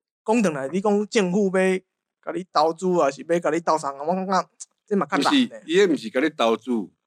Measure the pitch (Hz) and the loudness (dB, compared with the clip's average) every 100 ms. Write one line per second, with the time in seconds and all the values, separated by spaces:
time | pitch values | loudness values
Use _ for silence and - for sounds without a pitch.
0 | _ _ - 240 185 147 135 185 208 208 | _ _ -2 0 2 -2 -4 -2 0 0
1 | 208 226 185 190 196 185 185 185 - _ | 0 0 2 2 2 2 0 0 -6 _
2 | _ _ - 165 185 - 160 165 185 175 | _ _ -10 -10 -4 0 0 0 0 2
3 | 139 143 147 170 170 160 170 156 143 139 | 2 -2 -2 -2 0 -2 0 -2 -2 -6
4 | 151 185 190 185 160 _ - _ _ 202 | -4 -4 -2 -2 -2 _ -20 _ _ -2
5 | - 190 165 143 120 110 104 180 202 131 | 0 0 2 2 0 -4 -2 2 2 0
6 | 113 127 151 156 117 110 - 117 87 _ | -2 -2 -2 0 0 0 -2 -4 -4 _